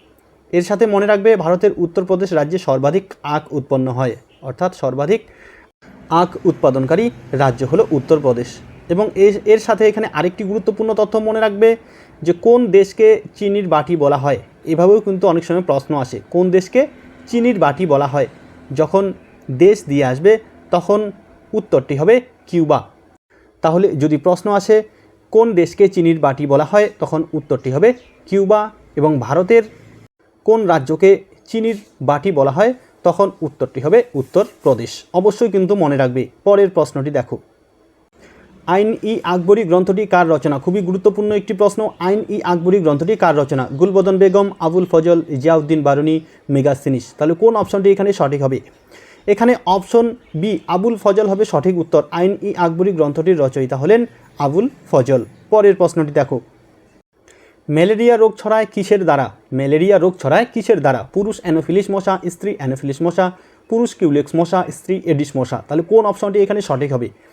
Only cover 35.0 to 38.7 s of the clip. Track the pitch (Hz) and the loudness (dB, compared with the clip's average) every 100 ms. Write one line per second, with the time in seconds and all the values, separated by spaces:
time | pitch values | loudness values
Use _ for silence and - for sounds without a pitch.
35 | - 175 202 202 233 196 185 202 156 139 | -8 -2 0 0 0 0 0 0 0 0
36 | 131 127 127 _ - 202 196 180 147 147 | -2 -2 -8 _ 2 4 2 0 -2 -4
37 | 139 143 - 127 _ _ _ _ _ _ | -6 -6 -6 -10 _ _ _ _ _ _
38 | _ _ - _ _ _ - | _ _ -20 _ _ _ -2